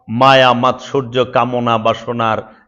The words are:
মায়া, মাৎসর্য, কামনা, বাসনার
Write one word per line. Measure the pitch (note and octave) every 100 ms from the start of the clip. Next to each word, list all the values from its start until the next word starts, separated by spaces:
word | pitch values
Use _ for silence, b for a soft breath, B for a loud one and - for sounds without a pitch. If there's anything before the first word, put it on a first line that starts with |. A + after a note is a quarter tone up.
| -
মায়া, | A2 C3 C3+ B2+
মাৎসর্য, | A#2+ B2+ B2 - C#3 A#2+ B2+ A#2+
কামনা, | B2+ B2 B2 A#2+ A2+
বাসনার | A2 A2 - A#2+ A2+ G#2+ - b